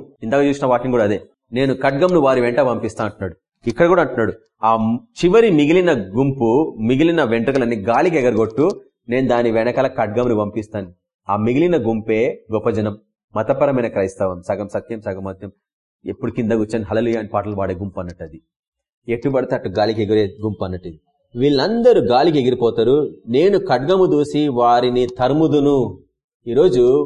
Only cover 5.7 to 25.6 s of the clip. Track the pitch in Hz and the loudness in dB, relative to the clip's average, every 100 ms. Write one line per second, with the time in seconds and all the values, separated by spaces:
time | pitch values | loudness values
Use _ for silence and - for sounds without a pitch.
5.7 | 175 175 135 92 104 139 135 117 123 160 | 4 2 0 -2 -2 -2 0 2 2 0
6.7 | - 110 131 165 165 127 113 113 135 117 | -2 0 2 2 2 0 0 0 0 0
7.7 | 113 98 120 175 160 123 110 110 - 165 | -2 0 2 2 2 2 2 0 0 -2
8.7 | 214 - _ - 123 131 120 120 110 113 | -2 -12 _ -6 -2 0 0 2 0 0
9.7 | 123 131 - 110 107 123 107 104 110 104 | 0 -2 -2 -4 -2 0 0 -2 -6 -8
10.7 | 104 92 - _ _ - 104 107 131 175 | -10 -12 -16 _ _ -6 -2 0 2 2
11.7 | 165 110 113 107 110 131 190 - 110 120 | 0 0 -2 -2 0 0 -4 -6 -4 -2
12.7 | 107 107 104 _ _ _ 107 110 131 143 | -2 -4 -6 _ _ _ -4 -2 0 0
13.7 | 131 113 107 95 - 95 87 90 98 104 | 0 -2 -2 -4 -4 -6 -6 -8 -8 -6
14.7 | 113 - 113 104 95 95 92 101 - _ | -10 -10 -12 -10 -10 -10 -12 -16 -20 _
15.7 | _ _ _ - - 120 110 110 113 107 | _ _ _ -12 -8 -8 -4 -2 0 -2
16.7 | 117 104 107 117 113 107 104 101 101 95 | -4 -4 -2 -2 -2 -4 -4 -4 -4 -6
17.7 | 90 98 92 87 85 82 80 _ _ _ | -6 -8 -10 -12 -12 -18 -18 _ _ _
18.7 | _ _ _ - 113 143 139 - 127 104 | _ _ _ -6 -4 -2 -2 -2 -4 -4
19.7 | 92 107 113 101 107 101 92 107 101 95 | -2 -2 0 0 0 0 -4 -8 -6 -8
20.7 | 90 90 78 _ _ _ 120 135 139 160 | -8 -12 -18 _ _ _ -2 0 2 0
21.7 | 233 240 214 - 123 160 151 123 123 117 | 2 4 4 4 2 2 2 0 0 0
22.7 | 107 113 143 143 - - 123 185 196 - | 0 2 2 0 -6 -2 2 2 2 0
23.7 | 139 139 190 180 147 147 147 151 120 120 | -2 2 2 4 2 0 0 0 2 4
24.7 | 120 123 123 123 - 127 147 160 143 | 4 2 0 -2 0 0 2 2 2